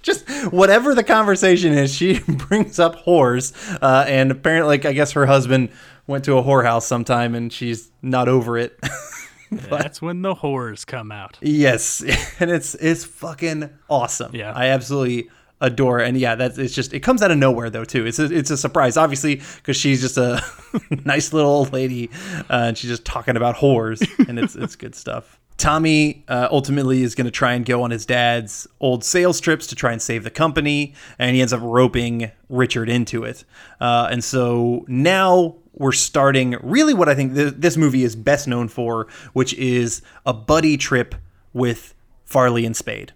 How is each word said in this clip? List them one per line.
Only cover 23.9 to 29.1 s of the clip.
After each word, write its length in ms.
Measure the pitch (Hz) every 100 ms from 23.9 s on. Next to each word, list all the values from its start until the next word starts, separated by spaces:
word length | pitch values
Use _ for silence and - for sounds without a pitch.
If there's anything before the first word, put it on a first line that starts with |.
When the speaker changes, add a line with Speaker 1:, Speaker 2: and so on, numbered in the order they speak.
| 113 202 - 180
Speaker 1:
and 80 | 120
it's, 160 | - -
it's 200 | - -
good 160 | 113 -
stuff. 420 | - 117 _ _ _ -
Tommy, 680 | 156 156 160 151 151 - -
uh, 180 | 127 123
ultimately 500 | 147 135 143 131 131
is 100 | 123 113
gonna 140 | 123
try 220 | - 127
and 120 | 123 120
go 160 | 120
on 80 | 123
his 140 | 113 101
dad's 640 | 123 120 120 107 - - _
old 240 | 135 123
sales 380 | -